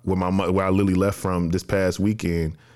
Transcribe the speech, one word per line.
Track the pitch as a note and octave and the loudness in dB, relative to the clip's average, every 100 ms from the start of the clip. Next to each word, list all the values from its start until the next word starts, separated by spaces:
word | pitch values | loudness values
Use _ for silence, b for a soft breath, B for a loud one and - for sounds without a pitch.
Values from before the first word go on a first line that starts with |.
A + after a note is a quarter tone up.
where | F#2 F#2 | -4 0
my | F2+ | 0
mo-, | F#2+ F2+ | 0 2
where | F#2+ F#2+ | 2 2
I | |
literally | F#2+ G2 F2+ | 2 2 2
left | G2 - | 0 0
from | F#2+ F2+ E2+ | -2 -2 0
this | F2+ | -2
past | - G2 F#2 F2 | -2 0 0 0
weekend | G2+ G#2+ F2 E2+ D#2+ D#2 B | -2 -2 -2 -2 -2 -6 B